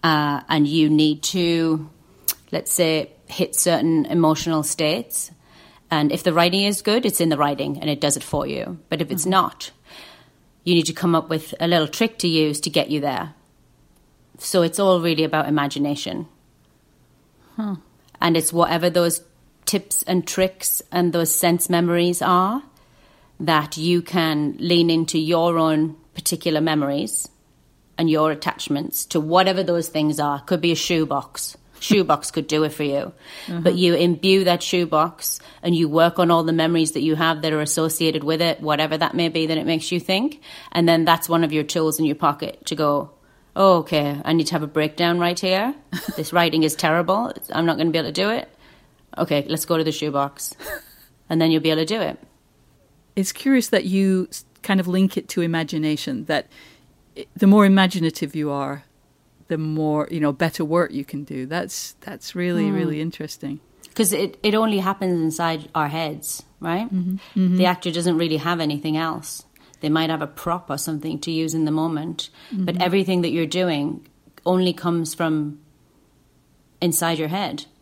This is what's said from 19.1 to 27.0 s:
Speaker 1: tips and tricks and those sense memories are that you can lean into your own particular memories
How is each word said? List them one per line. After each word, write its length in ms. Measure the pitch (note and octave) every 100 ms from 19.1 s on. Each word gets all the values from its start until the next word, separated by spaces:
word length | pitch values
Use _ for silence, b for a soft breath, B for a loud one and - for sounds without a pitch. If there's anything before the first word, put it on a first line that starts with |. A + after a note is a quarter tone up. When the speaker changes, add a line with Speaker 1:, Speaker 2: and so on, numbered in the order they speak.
| E3 - _ _ _ -
Speaker 1:
tips 360 | G3+ - -
and 220 | - F#3 F3
tricks 540 | - F#3+ F#3 - - -
and 200 | - F3
those 220 | E3 E3
sense 340 | - F3 E3+ -
memories 540 | F3 F3 F3 F3 E3+
are 400 | - F3+ F#3+ B3 C#4+ b b b b b b b
that 360 | D#3 D#3 D3+ -
you 240 | D#3+ F3
can 540 | E3+ F3+ D#3+ D3+ D3+ -
lean 320 | E3+ F3 E3+
into 280 | E3 D#3+ E3
your 400 | D#3 E3+ E3+ E3
own 380 | D#3+ D#3 D#3 D#3 _
particular 460 | - - E3 E3+ D#3
memories 680 | D#3+ D#3 C#3 C#3+